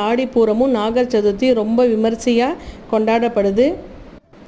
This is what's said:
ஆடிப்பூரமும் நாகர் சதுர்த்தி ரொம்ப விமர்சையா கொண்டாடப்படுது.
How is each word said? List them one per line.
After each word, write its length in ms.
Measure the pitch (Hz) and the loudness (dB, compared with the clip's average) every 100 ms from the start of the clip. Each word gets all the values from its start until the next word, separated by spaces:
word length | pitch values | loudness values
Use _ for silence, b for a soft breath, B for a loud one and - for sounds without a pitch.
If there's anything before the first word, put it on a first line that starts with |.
| 208 | 0
ஆடிப்பூரமும் 640 | 247 254 240 220 220 269 226 | -2 0 0 2 2 0 0
நாகர் 340 | 214 240 247 | 0 -2 0
சதுர்த்தி 340 | 220 208 196 254 226 | 2 0 2 2 2
ரொம்ப 220 | 214 233 247 | 0 2 2
விமர்சையா 560 | 220 220 226 247 233 262 - B B - | 2 0 0 0 0 0 -4 B B -4
கொண்டாடப்படுது. 760 | 220 220 226 233 220 196 196 277 381 - - - - _ - | 0 2 2 0 0 0 2 2 0 -10 -20 -20 -20 _ -20